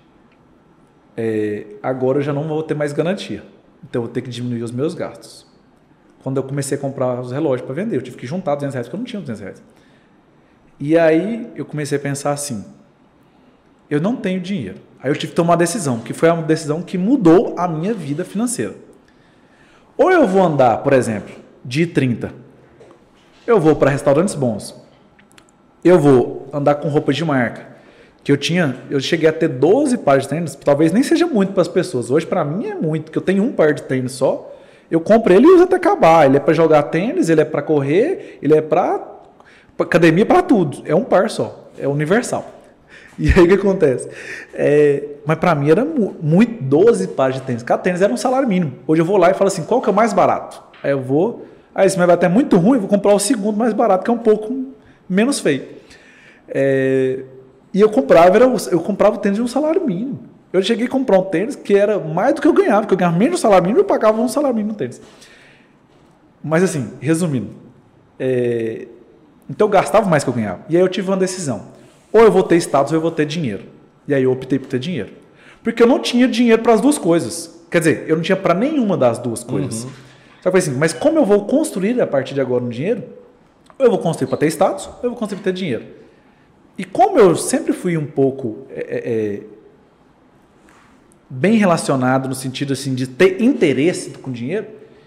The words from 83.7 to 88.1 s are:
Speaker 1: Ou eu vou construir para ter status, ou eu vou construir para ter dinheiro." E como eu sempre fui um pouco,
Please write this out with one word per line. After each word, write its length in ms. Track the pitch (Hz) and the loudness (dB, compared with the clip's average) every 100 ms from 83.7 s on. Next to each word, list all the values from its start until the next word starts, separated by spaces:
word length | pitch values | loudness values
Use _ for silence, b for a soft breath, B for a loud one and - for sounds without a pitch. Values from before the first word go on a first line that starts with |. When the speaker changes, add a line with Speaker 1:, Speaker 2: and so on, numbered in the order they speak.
| - | 0
Speaker 1:
Ou 80 | 254 | 0
eu 40 | |
vou 100 | 190 | 2
construir 300 | 170 156 131 | -2 -4 -4
para 80 | 151 | -2
ter 100 | 151 | -2
status, 400 | 160 202 302 - | 0 -2 -2 -12
ou 60 | - | -10
eu 60 | 247 | -8
vou 100 | 240 | -6
construir 220 | 208 190 | -10 -6
para 100 | 190 | -6
ter 60 | 185 | -6
dinheiro." 260 | 185 110 - - b b b b b _ _ - | -6 -8 -10 -20 b b b b b _ _ -14
E 80 | 185 | -6
como 340 | - 392 359 | 0 2 4
eu 160 | 190 147 | 4 4
sempre 380 | - 262 - | -2 -4 -4
fui 240 | 269 185 160 | -4 -4 -4
um 80 | |
pouco, 600 | 147 | -4